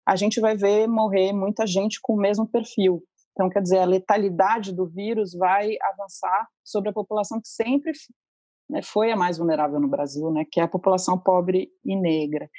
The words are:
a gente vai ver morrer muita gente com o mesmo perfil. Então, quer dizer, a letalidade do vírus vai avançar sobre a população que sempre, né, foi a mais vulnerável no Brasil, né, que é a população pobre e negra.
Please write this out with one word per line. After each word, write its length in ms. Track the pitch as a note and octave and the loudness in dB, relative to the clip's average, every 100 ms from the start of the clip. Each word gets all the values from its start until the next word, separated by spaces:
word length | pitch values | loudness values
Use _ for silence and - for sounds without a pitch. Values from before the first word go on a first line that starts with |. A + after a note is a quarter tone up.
| - | -2
a 100 | F#3+ | 0
gente 240 | G3+ A3+ | 0 2
vai 160 | A3 G#3+ | 0 2
ver 320 | G3 G#3 A3 | 2 4 2
morrer 460 | A3+ G#3+ G3 F#3+ | 2 2 2 2
muita 320 | G3+ F#3+ G#3 A3 | 0 -2 -2 0
gente 340 | F3+ G#3 - | 0 -2 -4
com 120 | - | -2
o 60 | A3 | 2
mesmo 280 | G3+ G#3 A3 | 2 2 0
perfil. 560 | A#3 A3 - F#3+ F3 - _ _ | -2 -2 2 2 2 -4 _ _
Então, 180 | - F3+ | -2 0
quer 120 | G3+ | 2
dizer, 180 | F#3 F#3 | 2 4
a 60 | F3+ | 4
letalidade 840 | F#3 F#3 G#3+ G3 E3+ G3 A3+ G3 | 2 2 2 2 2 2 2 -2
do 120 | F3+ F3+ | -4 -4
vírus 480 | F3 G#3 A3+ G3 | -4 -4 -2 -2
vai 420 | F3 F3+ G3 G#3 A3 | 0 2 2 0 -2
avançar 640 | G3+ G3 G3 - F#3 F#3+ A3+ _ | -4 -6 -12 -8 -2 -2 -2 _
sobre 260 | - G#3 G3+ | -6 -4 -2
a 40 | |
população 480 | G#3 G3 G#3+ G3+ A3+ | -4 -4 -4 -2 -6
que 60 | - | -10
sempre, 440 | - A3+ C#4 D4 D4 - _ _ _ _ _ _ | -6 0 0 -2 -8 -12 _ _ _ _ _ _
né, 120 | D3+ | -8
foi 280 | - G#3 A3+ | -4 0 0
a 40 | G#3+ | 0
mais 220 | F3+ E3 | -2 -2
vulnerável 400 | E3+ D#3 D3 D3 | -2 0 0 0
no 80 | C#3+ | -2
Brasil, 440 | C#3 C#3+ C#3 D#3+ | -2 -4 -4 -4
né, 140 | D#3 D#3 | -2 -2
que 80 | - | -2
é 40 | |
a 40 | E3 | -2
população 500 | F3+ F#3+ F#3 F#3 F#3 | 0 0 0 0 0
pobre 540 | F#3 F#3 F3 F#3 - _ | 2 2 2 0 -2 _
e 120 | - G3 | -6 -2
negra. 520 | F3 D#3 D3 D3+ D3+ | 0 0 -2 -4 -8